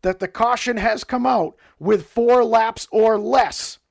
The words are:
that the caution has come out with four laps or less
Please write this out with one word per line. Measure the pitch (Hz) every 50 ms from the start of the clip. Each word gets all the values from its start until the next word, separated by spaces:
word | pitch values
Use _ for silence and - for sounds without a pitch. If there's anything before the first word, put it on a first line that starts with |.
| -
that | 185 185 -
the | 190
caution | 180 - - 220 240 247 240 - 240 240
has | 214 185 - - - -
come | - 247 247 240
out | 254 254 214 165 170 _ _ _ _ _ _
with | 151 190 214 185 151
four | _ _ 233 233 240 247 247 240
laps | 226 226 226 220 226 226 - - _
or | - 220 220 226 220
less | 208 208 220 262 269 226 165 - - - - - _ _ _